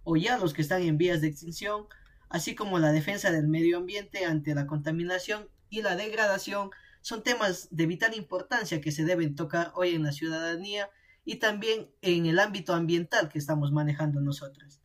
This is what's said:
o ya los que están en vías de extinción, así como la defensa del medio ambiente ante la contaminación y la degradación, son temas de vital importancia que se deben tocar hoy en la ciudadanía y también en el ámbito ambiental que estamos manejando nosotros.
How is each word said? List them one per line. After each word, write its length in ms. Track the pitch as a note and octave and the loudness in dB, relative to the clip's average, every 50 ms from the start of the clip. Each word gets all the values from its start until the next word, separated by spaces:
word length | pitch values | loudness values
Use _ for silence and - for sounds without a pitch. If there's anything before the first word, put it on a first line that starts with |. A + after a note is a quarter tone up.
| - | -2
o 120 | E3 E3 | 2 2
ya 220 | D#3+ F3 A3+ B3+ B3 | 2 4 2 2 2
los 160 | F#3 D#3+ C#3+ | 0 0 0
que 80 | - | 0
están 200 | D3+ - F#3 F#3 | 0 0 2 2
en 140 | F3+ E3 D3+ | 2 2 2
vías 240 | D3+ F3+ F3 F3 D#3 | 4 4 4 2 2
de 60 | D3+ | 0
extinción, 600 | D#3 D3+ - E3 E3+ E3 - G#3 G#3 G#3 G#3 G#3 - - - - - - - _ - | -2 -2 -4 -10 -12 -10 -6 -4 -4 -4 -4 -6 -10 -20 -20 -20 -20 -20 -20 _ -6
así 280 | - E3+ - - - | -6 -4 -4 -4 -6
como 240 | - G#3+ G3 F#3 E3+ | -4 -4 0 2 4
la 100 | D#3+ D3+ | 4 6
defensa 400 | D3+ D#3+ D3 G3+ G3+ G3+ - F#3+ | 4 4 2 0 -2 0 2 2
del 160 | E3 D#3 D3 | 2 4 4
medio 320 | D3+ D#3 E3 E3 E3+ F3 F3 | 2 2 4 4 4 2 2
ambiente 460 | F3+ F3+ G3+ G#3 G3+ - - G3 F#3 | -2 -4 -6 -8 -8 -6 -4 -4 -2
ante 280 | E3 D#3 D3+ D3 D#3 D3 | 0 0 0 0 0 -2
la 100 | C#3+ C#3+ | -2 -2
contaminación 800 | C#3+ D#3 D3 C#3+ D#3+ D#3+ E3 E3+ F3 F3+ F#3 - A3 G#3+ G#3+ G#3 - - _ _ - | -2 -2 -2 -2 -2 -2 -2 -2 -2 -2 -2 -2 -4 -6 -6 -6 -12 -20 _ _ -10
y 120 | G#3 A3 | -6 -4
la 120 | G#3+ G3 F3+ | -2 -2 -2
degradación, 760 | G3 G#3+ A3 G#3+ A3 A3 G3+ G3 G3 - G3+ G3+ G3+ G3 G3 - - - - - _ | -2 -4 -2 0 2 2 2 2 0 -2 -4 -4 -4 -4 -6 -8 -18 -20 -20 -20 _
son 220 | - - A#3+ G#3+ | -12 -10 -8 -4
temas 460 | - B3 A#3+ A#3 G#3+ G3 F3+ - - - | 0 0 0 2 2 0 0 -2 -6 -8
de 160 | - D#3 E3 | -2 0 0
vital 300 | D#3+ F3+ - A3+ A3+ A3+ | 0 2 2 0 0 0
importancia 640 | A3 E3+ - F#3 F#3 F#3 - B3 A#3 G#3 - - D#3 | -2 -8 -6 -6 -6 -4 -2 -2 -2 -2 -2 -4 -4
que 100 | - D#3 | -2 -2
se 140 | D3 D3+ D#3 | -2 0 0
deben 320 | E3 F3+ E3+ E3 D3 C#3+ | 2 2 2 0 0 -2
tocar 340 | C#3+ E3 D3+ - E3+ E3+ E3+ - | -4 -4 -2 0 -2 -2 -2 -2
hoy 180 | F3+ F3+ F3+ E3+ | 0 0 2 2
en 80 | D#3+ | 0
la 80 | D3+ D3 | 0 -2
ciudadanía 800 | C#3+ - D#3+ D#3+ D#3+ D#3+ E3 E3 E3+ E3+ F#3+ G3+ G3+ G#3 G3+ G3+ - _ _ _ _ _ - | -2 -4 -4 -4 -4 -4 -4 -4 -4 -6 -6 -6 -6 -6 -6 -8 -10 _ _ _ _ _ -10
y 120 | - A3 | -10 -4
también 520 | - A#3 G#3+ G#3 G3+ A3 A3 A3 A3 - - _ _ | 0 0 0 0 0 0 0 0 -2 -2 -10 _ _
en 240 | - F3+ F3 E3+ E3 | 0 2 2 4 4
el 140 | E3 E3 F3+ | 4 6 4
ámbito 340 | G#3 G#3+ G3 G3 E3 - F3+ | 4 4 2 -4 -2 0 0
ambiental 540 | E3+ E3+ D#3+ E3+ E3+ F3 - - A3 F3+ D3+ | 2 2 2 2 2 0 2 2 0 0 0
que 100 | - D3+ | -2 -4
estamos 320 | C#3+ D3 D#3 D3 C#3+ C#3+ | -2 -2 0 0 2 2
manejando 500 | D3 D3+ D3+ D3 D3 - D#3 D3+ C#3+ C#3+ | 2 2 2 0 0 0 0 0 0 0
nosotros. 640 | C#3+ C#3 C#3 - - - - - - - - _ | 0 -2 -2 -4 -8 -14 -16 -18 -20 -20 -20 _